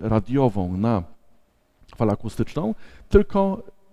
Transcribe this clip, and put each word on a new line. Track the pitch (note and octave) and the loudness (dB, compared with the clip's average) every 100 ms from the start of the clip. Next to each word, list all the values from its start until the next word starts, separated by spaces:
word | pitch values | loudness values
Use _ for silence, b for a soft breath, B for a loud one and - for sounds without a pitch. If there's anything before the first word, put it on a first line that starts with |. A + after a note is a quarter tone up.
radiową | G#2+ A2 G#2+ C3+ C3 G2+ F2+ F#2 | -2 0 0 2 2 0 -2 -2
na | A2+ A2 F2 - - - _ _ _ _ - - | 0 -2 -4 -14 -20 -20 _ _ _ _ -16 -2
falę | A2+ | 0
akustyczną, | G#2 A2 - A2+ - G#3 A3 B B - | 0 -4 -6 -6 -4 -6 -6 B B 4
tylko | G#3 G#3 G3+ G3 F#3+ - - _ | 4 6 2 0 -2 -10 -20 _